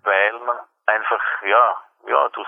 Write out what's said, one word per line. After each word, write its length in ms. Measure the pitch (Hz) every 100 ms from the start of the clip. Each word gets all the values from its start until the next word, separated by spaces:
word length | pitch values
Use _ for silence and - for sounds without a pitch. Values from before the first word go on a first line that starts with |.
weil 300 | 104 98 104 117
man 120 | 120 120 - _ -
einfach, 360 | 110 107 110 104 - 101
ja, 300 | 110 117 - - _ 107
ja, 200 | 131 131
du 80 | 117